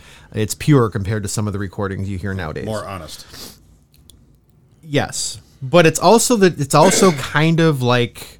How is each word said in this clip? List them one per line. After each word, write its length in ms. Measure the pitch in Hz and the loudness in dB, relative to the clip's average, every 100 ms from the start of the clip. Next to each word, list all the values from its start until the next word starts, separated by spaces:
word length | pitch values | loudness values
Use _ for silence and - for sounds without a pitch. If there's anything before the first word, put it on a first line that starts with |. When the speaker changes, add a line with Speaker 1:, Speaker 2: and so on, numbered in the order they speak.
| - - - | -20 -20 -12
Speaker 1:
it's 200 | 107 107 | -6 -6
pure 360 | - - 143 113 | -4 2 4 2
compared 340 | 104 98 110 | -2 -6 -6
to 60 | 98 | -6
some 180 | - 104 | -6 -6
of 60 | |
the 60 | 98 | -6
recordings 500 | 98 - 98 98 95 | -10 -8 -8 -6 -8
you 80 | 98 | -8
hear 160 | 101 | -8
nowadays. 320 | 95 80 - - | -8 -8 -8 -8
Speaker 2:
More 200 | 107 98 | -8 -10
honest. 720 | 95 78 - - - - - _ _ _ _ _ _ _ _ _ _ _ _ | -14 -14 -18 -20 -20 -20 -20 _ _ _ _ _ _ _ _ _ _ _ _
Speaker 1:
Yes. 580 | 160 143 104 - - - - _ | -6 -4 -4 -6 -10 -12 -18 _
But 240 | 131 165 165 | 0 4 4
it's 140 | - | 4
also 360 | 175 226 - 233 | 4 4 4 2
that, 220 | 185 139 | 2 2
it's 160 | 139 147 | 0 4
also 360 | 175 - 190 | 4 4 2
Speaker 2:
<clears throat> 60 | 143 | 2
Speaker 1:
kind 420 | - 147 160 165 | -4 0 2 2
of 220 | 165 139 | 2 2
like, 580 | 120 123 120 - - - | 0 0 -2 -8 -20 -20